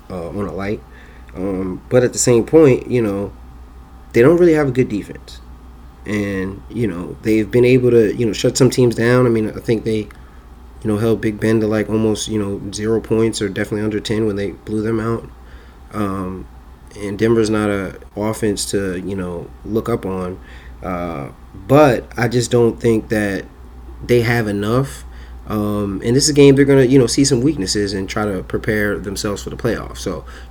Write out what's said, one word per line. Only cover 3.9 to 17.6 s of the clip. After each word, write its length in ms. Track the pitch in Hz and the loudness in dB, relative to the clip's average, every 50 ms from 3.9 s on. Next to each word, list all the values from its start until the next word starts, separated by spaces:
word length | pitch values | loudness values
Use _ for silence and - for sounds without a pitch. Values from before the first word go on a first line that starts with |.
| - - - - - | -20 -20 -12 -2 4
they 80 | 117 | 6
don't 160 | 117 147 175 | 6 6 6
really 160 | 170 180 175 156 | 6 6 4 4
have 140 | 151 147 | 4 2
a 40 | 135 | 0
good 180 | 120 131 123 - | 0 0 0 0
defense. 500 | 104 95 - - - - - - - - - - - - - - - - - - - - - | -2 -6 -6 -8 -14 -18 -18 -20 -20 -20 -20 -20 -20 -20 -20 -20 -20 -20 -20 -20 -20 -16 -10
And, 560 | - 107 104 101 101 98 95 92 95 98 - - - | -6 -4 -4 -4 -4 -4 -4 -4 -6 -8 -12 -14 -10
you 160 | - 110 120 | -6 -4 -2
know, 300 | 101 85 85 87 - - - | -2 -4 -6 -8 -10 -10 -6
they've 280 | - 113 110 110 107 95 | -2 0 2 2 2 2
been 160 | - 123 123 | 2 4 6
able 240 | 123 127 131 123 123 | 6 6 6 4 6
to, 240 | 117 117 110 95 - | 6 6 4 4 2
you 120 | - 120 | 0 -2
know, 80 | 110 92 | -2 -2
shut 240 | - - 127 - | 0 -2 0 2
some 120 | - 135 117 | 4 2 4
teams 240 | - - 123 120 110 | 4 4 2 2 2
down. 320 | 113 113 120 123 127 123 | 2 2 4 4 4 4
I 40 | 120 | 4
mean, 180 | 113 113 107 | 2 0 -2
I 60 | 104 - | -4 -6
think 320 | 92 - - 117 104 - | -8 -2 -2 -2 0 0
they, 140 | 113 110 110 | -2 -4 -4
you 100 | 104 - - - - - - - - - - - - - - - - | -4 -8 -12 -20 -20 -20 -20 -20 -20 -20 -20 -20 -20 -20 -16 -8 -4
know, 140 | 110 107 | -2 -2
held 240 | 104 113 113 110 98 | 0 2 2 0 2
Big 180 | - 113 104 101 | 0 -4 -2 0
Ben 220 | 110 110 113 113 | 0 2 2 2
to, 40 | 107 | 2
like, 240 | 104 110 107 104 107 | 2 0 0 0 0
almost, 380 | 110 110 110 110 104 101 - | 0 0 0 0 0 -2 -4
you 100 | - 110 | -4 -4
know, 240 | 104 101 98 101 - 101 101 95 | -4 -4 -4 -6 -8 -8 -10 -8
zero 260 | 101 107 110 113 107 | -6 -2 0 -2 -2
points 420 | - - 117 110 113 113 104 - | 0 0 0 2 2 0 0 -2
or 60 | 107 | -4
definitely 380 | 98 92 110 104 - 110 104 107 | -4 -4 -4 -4 -4 -4 -4 -2
under 160 | 110 104 101 | -2 -4 -4
ten 260 | 95 - 110 110 113 | -4 -2 -2 0 0
when 80 | 107 98 | -2 -2
they 160 | 101 101 98 | -2 -4 -6
blew 300 | - - - - 107 110 | -8 -10 -10 -6 -4 -4
them 180 | 107 113 113 110 | -2 -2 -2 -2
out. 280 | 110 113 113 110 - - - - - - - - - - - - - - - | -2 -2 -4 -6 -6 -12 -20 -20 -20 -20 -20 -20 -20 -20 -20 -20 -20 -12 -6
Um, 520 | 107 104 98 95 98 92 92 95 90 - - - - - - - - - - - 107 | -6 -4 -4 -4 -6 -6 -8 -10 -12 -14 -16 -20 -20 -20 -20 -20 -20 -20 -20 -16 -12
and 180 | 101 101 101 | -10 -8 -4
Denver's 320 | 101 110 113 117 113 110 104 | 0 2 2 4 4 2 2
not 200 | 110 107 | 2 0